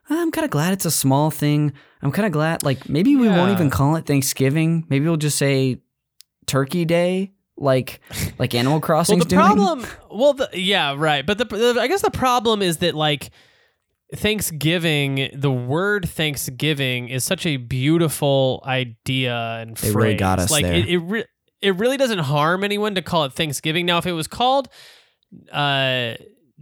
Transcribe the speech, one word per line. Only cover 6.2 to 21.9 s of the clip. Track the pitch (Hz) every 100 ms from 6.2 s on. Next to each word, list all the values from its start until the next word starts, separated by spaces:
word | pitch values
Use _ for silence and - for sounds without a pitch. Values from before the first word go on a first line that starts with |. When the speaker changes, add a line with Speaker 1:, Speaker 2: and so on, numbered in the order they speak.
| _ _ -
Speaker 1:
Turkey | 135 139 175 165
Day, | 170 180 185 196 _ _ -
like, | 139 131 127 - -
Speaker 2:
<laughs> | - - -
Speaker 1:
like | 123 120
Animal | 127 156
Speaker 2:
Well, |
Speaker 1:
Crossing's | - 156 175 180
Speaker 2:
the | 165
Speaker 1:
doing." | 185 370
Speaker 2:
problem, | 415 392 285 - - -
well, | 202 285
the, | 269 240
yeah, | 180 185 190 147 139
right. | 156 147 147
But | 208
the, | 226
the, | 208 240 240
I | 254
guess | 392
the | 403
problem | - 254 247 226 208
is | 185 156
that, | 175 151
like, | 151 147 - - _ _ _ _ _ _ _ 143
Thanksgiving, | 208 214 - 151 147 175 165 147 139 135 135
the | 139 143
word | 127 123 156 202 208 170
Thanksgiving | - 156 135 - 123 147 143 131 123 123
is | 127
such | - 190 170
a | 139
beautiful | 120 127 139 170 160 - 143 139 131 - 135
idea | 131 123 113 - 131 127 120 113 113
and | 113 110
Speaker 1:
They | 107
really | 104 107
Speaker 2:
phrase. | 98
Speaker 1:
got | 95 92
us | 90
Speaker 2:
Like, | 151 87
Speaker 1:
there. | 87
Speaker 2:
it, | 170
it, | 175
re-, | 170 220 - _ _ _
it | 202 180
really | 240